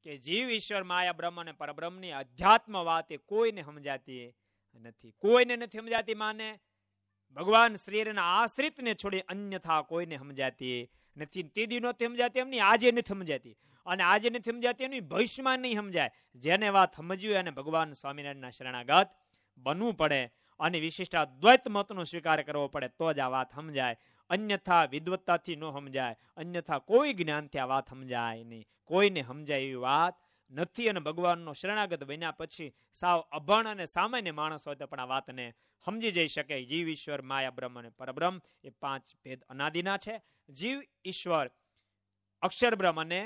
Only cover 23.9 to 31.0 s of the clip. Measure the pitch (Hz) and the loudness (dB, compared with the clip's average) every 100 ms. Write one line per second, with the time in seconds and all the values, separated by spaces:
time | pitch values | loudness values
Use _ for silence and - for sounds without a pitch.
23.9 | 117 _ _ _ 185 214 196 - 170 151 | -4 _ _ _ -4 0 -2 4 4 4
24.9 | 139 160 185 - 170 - 156 156 139 139 | 0 -4 -4 0 0 0 -8 -8 -10 -8
25.9 | 131 123 113 _ - 160 175 165 143 - | -4 -4 -6 _ -14 -8 -8 -4 -6 4
26.9 | 226 294 214 160 151 147 143 127 135 - | 4 4 0 -2 -4 -4 -6 -2 -2 -4
27.9 | 131 131 120 117 113 117 113 104 _ _ | -14 -8 -4 -4 -6 -12 -18 -20 _ _
28.9 | 170 202 180 123 135 151 143 135 131 127 | 4 4 2 -6 -10 -4 -2 -2 -4 2
29.9 | 143 175 - _ _ _ 131 175 - 233 | 4 2 -2 _ _ _ -8 -6 -2 -2
30.9 | 190 | 0